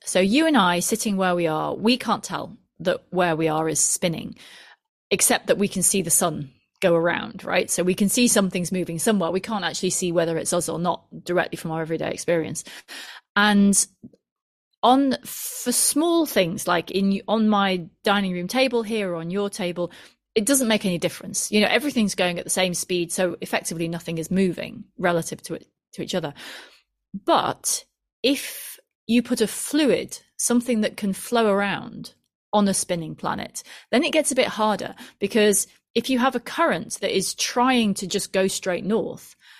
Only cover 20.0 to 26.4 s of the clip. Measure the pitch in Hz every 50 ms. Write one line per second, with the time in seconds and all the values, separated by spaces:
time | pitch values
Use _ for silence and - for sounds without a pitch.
20 | - - _ _ _ _ - 233 208 247 277 262 262 220 220 208 - 190 175 165
21 | 180 165 - - - - - - - - 208 214 208 - 202 240 277 294 240 247
22 | 208 190 - - 185 180 175 170 - - - 196 185 180 175 - - - 185 175
23 | 170 165 - - 185 175 175 - 185 - - 170 - - 180 165 170 165 170 165
24 | - 170 170 160 160 - 185 190 196 180 170 - - - - - - _ _ -
25 | 180 175 175 165 160 - - - - - 165 - - _ _ _ _ _ - -
26 | 160 - - 180 160 147 143 -